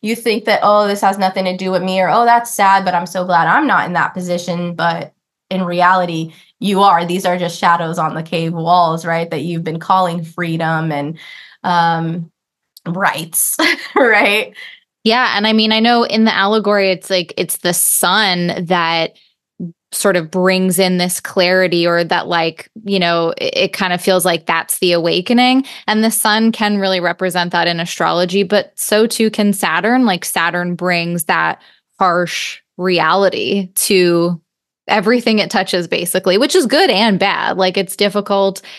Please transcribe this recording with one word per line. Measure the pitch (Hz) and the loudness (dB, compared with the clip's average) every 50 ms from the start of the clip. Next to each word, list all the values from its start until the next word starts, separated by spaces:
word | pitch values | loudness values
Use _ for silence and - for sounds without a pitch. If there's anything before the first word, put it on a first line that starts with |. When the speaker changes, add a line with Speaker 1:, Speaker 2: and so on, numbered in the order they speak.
Speaker 1:
you | - 214 226 226 | -6 -6 -4 -4
think | 233 247 208 - 208 | -2 -2 -2 0 0
that, | 233 208 - - | 0 0 2 4
"Oh, | 208 208 208 208 | 4 4 4 2
this | 202 202 202 | 2 0 0
has | - 196 196 202 | 0 0 2 2
nothing | 196 190 190 196 190 | 0 -2 0 -2 -4
to | 185 185 | -4 -4
do | 185 190 185 | -4 -4 -2
with | 185 180 | -2 -2
me," | 175 185 185 190 | -2 -2 0 0
or, | 185 175 | 0 2
"Oh, | 190 226 240 | 2 2 4
that's | 233 233 240 233 - | 4 4 4 2 0
sad, | - - 202 196 196 196 190 | -2 2 2 4 4 4 2
but | 190 180 | 0 -2
I'm | 170 180 | -2 -2
so | 180 - 190 180 | -4 -6 -6 -2
glad | 185 175 165 165 160 | 0 2 2 2 2
I'm | 185 269 311 269 | 2 2 2 2
not | 196 170 101 | 2 0 0
in | 156 175 | 0 -2
that | 165 143 - - | -2 -2 -2 -4
position." | 185 180 180 175 170 175 - 170 175 175 175 175 | -6 -6 -4 -4 -4 -4 -4 -6 -4 -4 -6 -4
But | 165 165 170 165 170 160 - _ _ _ _ _ _ _ - | -2 -2 -2 -2 -4 -6 -12 _ _ _ _ _ _ _ -6
in | 190 185 185 | -4 -4 -4
reality, | 175 175 175 175 180 190 185 180 175 170 160 160 160 - - _ _ _ - | -2 0 2 4 4 4 4 2 0 -2 -6 -6 -8 -10 -16 _ _ _ -6
you | - 196 202 185 | -2 0 2 4
are. | 202 196 180 170 175 | 4 4 4 4 2
These | 170 175 185 185 | 0 -2 -2 0
are | 185 180 180 | 0 0 0
just | 180 175 175 - | -2 -4 -4 0
shadows | - 175 170 170 170 160 165 175 | 2 2 2 2 0 -2 -4 -2
on | 160 156 151 | -2 -4 -4
the | 160 160 | -6 -8
cave | 160 - 165 165 165 | -6 -4 -4 -4 -4
walls, | 170 170 160 165 175 180 170 160 160 165 165 | -4 -4 0 2 4 4 4 2 0 -2 -2
right? | 170 165 165 170 170 | -2 -2 -2 -2 -4
That | 165 151 139 | -6 -6 -6
you've | 175 170 165 165 | -4 -6 -6 -6
been | 165 160 165 | -6 -8 -6
calling | 160 - 190 190 185 175 170 180 165 | -2 0 2 2 2 0 -2 -6 -8
freedom | 165 - - 175 165 165 165 165 160 165 160 160 160 | -10 -8 -8 -6 -4 -4 -2 -2 -2 -2 -2 -2 -2
and, | 151 143 143 147 165 - - - - - - - - _ - | -4 -4 -4 -6 -8 -12 -16 -20 -20 -20 -20 -20 -16 _ -4
um, | - 175 175 170 165 165 165 165 165 165 175 165 165 _ _ _ _ _ _ _ _ _ - - | -2 0 2 2 2 0 0 -2 -4 -4 -6 -8 -10 _ _ _ _ _ _ _ _ _ -14 -10
rights, | 175 170 190 196 156 - 156 160 165 - - - - - - 311 - 320 - | -8 -4 -2 -2 -2 -2 -4 -6 -6 -4 -4 -4 -2 -2 0 0 0 0 -2
<laughs> | - - - | -6 -4 0
right? | - 277 233 220 208 226 202 202 214 - - - - - - - - _ _ _ _ - | 2 2 4 4 4 4 2 2 0 -2 -4 -10 -18 -20 -20 -20 -20 _ _ _ _ -2
Speaker 2:
Yeah. | 220 220 247 254 226 - 202 | 0 2 2 2 0 0 0
And | 208 220 | 0 2
I | 220 | 2
mean, | 220 220 220 | 2 2 2
I | 220 220 | 2 2
know | 226 233 240 233 233 | 4 4 4 2 2
in | - - 220 220 | 0 0 2 2
the | 226 - | 2 2
allegory, | - 196 202 214 220 196 208 208 202 196 190 | 2 2 2 0 0 2 2 2 2 2 2
it's | 185 160 - - | 0 -2 -4 -4
like, | 190 185 175 - - - | -4 -4 -4 -4 -6 -6
it's | 180 156 - - | -6 -6 -6 -4
the | - 180 170 | -2 -2 -2
sun | - - - - - - 175 185 208 220 196 180 175 175 175 - - 180 | 0 0 0 0 0 0 0 2 2 2 0 0 0 -2 -2 -2 -4 -2
that | 160 185 175 165 165 165 165 165 - - _ _ _ _ _ _ _ _ - 180 170 165 _ _ _ - | -2 0 0 0 0 0 -2 -2 -4 -6 _ _ _ _ _ _ _ _ -14 -14 -14 -14 _ _ _ -6
sort | - - 202 185 180 | -2 0 2 2 0
of | 160 156 | -2 -4
brings | - 185 180 185 185 185 185 185 175 170 | -2 0 2 2 2 2 2 0 2 2
in | 190 185 185 180 | 2 2 2 0
this | 175 185 180 - | 0 -2 -4 -6
clarity, | - - - 196 180 175 185 185 185 180 175 170 170 170 | -8 -4 -2 0 2 2 4 2 2 2 2 0 0 2
or | 170 170 175 | 2 0 0
that, | 160 180 180 - - | 0 0 -2 -2 -2
like, | 175 165 165 165 165 - - - - 220 220 | -2 -2 -2 -2 -4 -8 -14 -20 -20 -14 -8
you | 202 202 190 | -4 -2 0
know, | 175 170 170 170 165 165 - - | 0 2 0 0 0 -2 -2 -2
it, | - - - | -4 -4 -2
it | - 156 165 - | 0 -2 -2 -2
kind | - 196 180 180 | -2 -2 -2 -2
of | 175 | -2
feels | - 202 185 185 175 | 0 2 2 2 2
like | 185 170 165 160 | 0 -2 -2 -2
that's | - 165 165 - - - - | -2 -2 -2 -2 -4 -4 -2
the | - 180 | 0 0
awakening. | 175 170 160 170 165 175 180 - 240 240 247 247 254 262 269 - - - - - | 0 2 0 0 0 -2 0 0 2 4 4 4 4 2 0 -2 -6 -10 -4 -2
And | 214 214 220 | 0 2 2
the | 226 | 0
sun | 220 - - 220 208 220 226 226 | 0 0 0 0 2 2 2 2
can | 220 - 226 208 208 202 | 2 0 0 0 0 0
really | 196 190 190 185 | 0 0 0 0
represent | 175 175 170 - 185 185 165 180 175 175 175 | 0 -2 -2 -2 -2 -2 -2 -2 -2 0 0
that | 175 170 175 | 0 0 0
in | 170 165 | 0 -2
astrology, | 170 170 - - 170 165 165 170 180 180 180 202 202 | -4 -6 -4 -2 -2 0 0 0 0 0 0 0 0
but | 185 208 202 - - _ - | 2 0 0 -2 -2 _ -10
so | - - 214 208 220 226 | -4 0 2 2 2 2
too | - - 226 220 | 0 0 0 0
can | 214 - 208 208 196 | 0 2 2 0 0
Saturn. | - - 170 156 170 175 214 240 262 254 | 0 0 -2 0 0 0 2 2 2 2
Like, | 220 185 175 - | 2 0 -2 -4
Saturn | - - 185 165 170 170 175 175 180 175 | -4 -2 0 0 0 0 -2 -4 -4 -4
brings | 165 175 180 175 170 170 170 170 175 - | -4 -2 0 0 0 -2 -2 -4 -4 -2
that | - 180 165 160 160 160 - _ - _ _ _ _ _ - | 0 0 0 0 -2 -2 -6 _ -20 _ _ _ _ _ 0
harsh | 196 185 170 175 175 165 - - - - - - _ _ _ | 0 2 2 2 0 -2 -4 -6 -8 -10 -12 -14 _ _ _
reality | - 175 185 180 165 156 156 170 196 196 185 - - 104 - 202 202 190 185 - | -6 -2 0 0 2 2 2 2 2 2 2 0 -2 -4 -2 -2 -2 -4 -4 -6
to | - - - 208 185 180 175 170 170 170 175 175 170 _ _ _ _ _ _ _ _ _ - | -4 -2 2 2 4 4 4 2 2 2 0 -2 -4 _ _ _ _ _ _ _ _ _ -2
everything | - 214 185 208 247 247 233 226 220 208 | 0 0 2 2 2 2 2 0 0 0
it | 196 - | 0 0
touches, | - 208 190 - - 180 170 165 | 0 -2 -2 0 -2 -4 -2 -2
basically, | - 170 175 175 - 190 185 190 180 202 | -4 -4 -4 -2 -2 -2 0 0 2 2
which | 269 302 - | 2 2 2
is | 370 302 | 2 2
good | 214 - - 392 359 | 2 2 2 4 4
and | 220 185 226 226 196 175 | 2 2 4 2 2 2
bad. | 196 196 170 165 - - 185 | 2 0 0 0 -2 -2 -2
Like, | 185 190 185 180 202 | 0 0 0 0 -2
it's | 190 180 - | -4 -4 -2
difficult. | - 202 202 196 208 202 202 202 196 196 196 190 - - - - | -2 -2 0 0 -2 -2 -2 0 0 0 0 -2 -4 -10 -20 -20